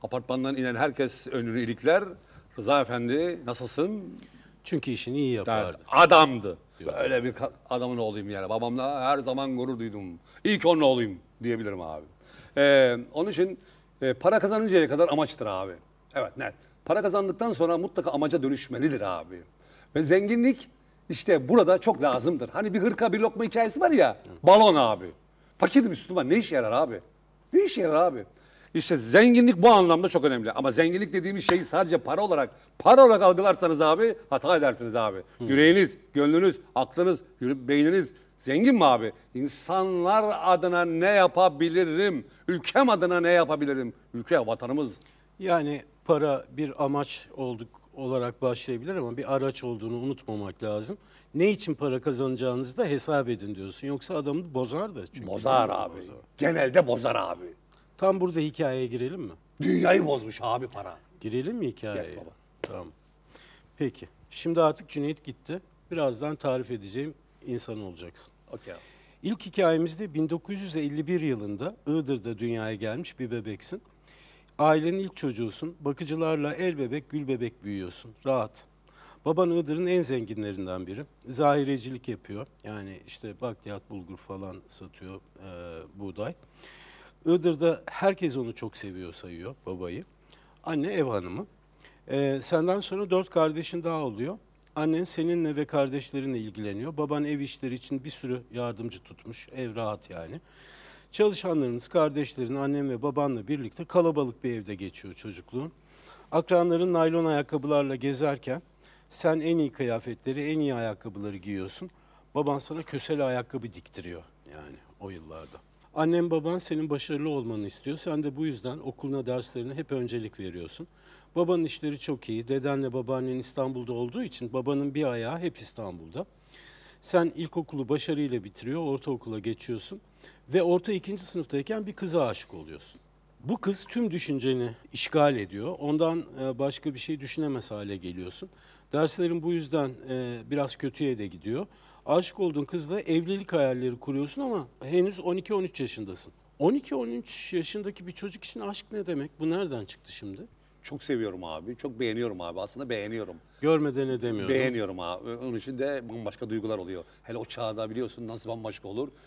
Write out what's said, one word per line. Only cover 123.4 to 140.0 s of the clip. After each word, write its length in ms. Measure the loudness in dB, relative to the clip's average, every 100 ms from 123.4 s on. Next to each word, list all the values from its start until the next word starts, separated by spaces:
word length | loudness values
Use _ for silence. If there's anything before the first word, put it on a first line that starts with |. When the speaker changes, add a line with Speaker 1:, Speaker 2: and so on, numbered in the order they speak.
| -8 -6 -4 -4 -8
Speaker 2:
olduğu 300 | -6 -6 -6
için 300 | -8 -8 -6
babanın 400 | -4 -2 -2 -2
bir 100 | -2
ayağı 360 | -2 -2 -6 -4
hep 180 | -6 -8
İstanbul'da. 680 | -14 -10 -12 -12 -14 -12 -12 _ _ -20 -20 -20 -20 -16
Sen 300 | 0 2 2 -2
ilkokulu 540 | -8 -6 -8 -8 -2
başarıyla 540 | -2 -2 -4 -2 -4
bitiriyor, 380 | -8 -14 -8 -6
ortaokula 580 | -4 -4 -4 -8 -6 -8
geçiyorsun. 600 | -6 -8 -8 -8 -8 -16 _ _ -20 -20 -2
Ve 100 | 0
orta 300 | 2 2 0
ikinci 300 | -4 -4 -10
sınıftayken 600 | -8 -8 -6 -6 -4 -6 -8
bir 80 |
kıza 340 | -8 -2 0 0
aşık 260 | -2 -12
oluyorsun. 480 | -16 -16 -16 -18 -20 _ _ _ _
Bu 140 | -8 -4
kız 280 | -2 -4 -6
tüm 260 | -4 -2
düşünceni 580 | -4 -4 -2 0 -2 -4 -8 -14
işgal 420 | -8 -2 4 4 2
ediyor. 400 | -4 -6 -8 -6
Ondan, 460 | -2 0 2 0 -6 -8
e, 180 | -6 -2
başka 340 | -4 -4 -8
bir 60 | -8
şey 200 | -8 -8
düşünemez 520 | -8 -6 -4 -6 -8
hale 260 | -10 -8 -8
geliyorsun. 520 | -8 -10 -10 -12 -16 _ -20 -20 _
Derslerin 520 | 0 0 0 -2 -2
bu 100 | -2
yüzden, 380 | -4 -2 -2 -2 -6